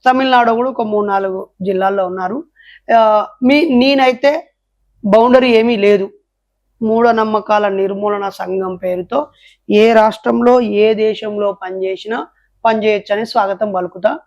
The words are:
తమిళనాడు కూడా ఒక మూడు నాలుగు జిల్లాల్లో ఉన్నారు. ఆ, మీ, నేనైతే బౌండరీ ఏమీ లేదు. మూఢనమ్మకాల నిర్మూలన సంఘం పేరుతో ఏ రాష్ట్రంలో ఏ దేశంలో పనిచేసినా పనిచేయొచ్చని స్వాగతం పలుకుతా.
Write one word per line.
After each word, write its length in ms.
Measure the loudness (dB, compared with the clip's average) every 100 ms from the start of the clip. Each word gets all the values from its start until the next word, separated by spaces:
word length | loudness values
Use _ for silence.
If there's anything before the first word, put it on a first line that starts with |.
| 0
తమిళనాడు 420 | 0 2 2 2
కూడా 180 | 0 -2
ఒక 120 | -4
మూడు 240 | -4 -2 -2
నాలుగు 420 | -2 -4 -8 -12 _
జిల్లాల్లో 440 | -4 -2 0 -2 -4
ఉన్నారు. 380 | -4 -6 -8 -12 _ -20 -20 0 2
ఆ, 320 | 4 2 -2 -2
మీ, 260 | 2 2 2
నేనైతే 800 | 2 2 2 0 2 0 -2 -8 _ _ _ _ _ 2
బౌండరీ 460 | 4 6 4 4
ఏమీ 240 | 2 2 2
లేదు. 340 | 2 2 0 _ _ _ _ _ _ _
మూఢనమ్మకాల 880 | -2 2 2 2 0 -2 0 0 0
నిర్మూలన 600 | -2 -4 -4 -4 -4 -6
సంఘం 460 | -10 -8 -6 -6 -8
పేరుతో 520 | -8 -8 -6 -6 -6 _ _ _ -2
ఏ 240 | 2 4
రాష్ట్రంలో 680 | 4 2 0 -4 0 2 2
ఏ 320 | 2 2 2
దేశంలో 580 | 2 -2 -2 -8 -4 -4
పనిచేసినా 760 | -6 -10 -8 -6 -8 -8 -8 -10 _ _ _ -2
పనిచేయొచ్చని 600 | 0 0 -2 -2 -4 -2
స్వాగతం 460 | -2 -2 -4 -4
పలుకుతా. 480 | -4 -6 -4 -4 -4